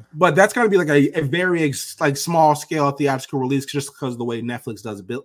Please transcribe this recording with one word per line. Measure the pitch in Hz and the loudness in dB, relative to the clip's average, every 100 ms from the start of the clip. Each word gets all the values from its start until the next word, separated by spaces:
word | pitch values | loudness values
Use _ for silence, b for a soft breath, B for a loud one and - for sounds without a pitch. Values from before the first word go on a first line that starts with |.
| - | -12
But | 151 175 156 | 0 2 4
that's | 208 | 4
gonna | 247 220 | 4 2
be, | 190 | 2
like, | 156 | 4
a, | 143 143 165 | 4 4 0
a | |
very | 139 170 185 175 | -2 0 0 0
ex-, | 151 127 - - | 0 -2 -10 -4
like, | 151 139 | -2 -2
small | 170 165 156 147 | 0 4 4 2
scale | - 160 143 | -2 -2 0
theatrical | 139 139 131 - 139 | 0 0 -2 -4 -4
release | 127 139 135 | -2 -2 -2
just | 143 - - | -6 -8 -8
'cause | 131 | -8
of | 120 | -6
the | 120 | -6
way | 117 | -6
Netflix | 120 120 123 101 | -6 -8 -10 -10
does | 110 101 | -10 -10
bu-, | 95 120 | -10 -10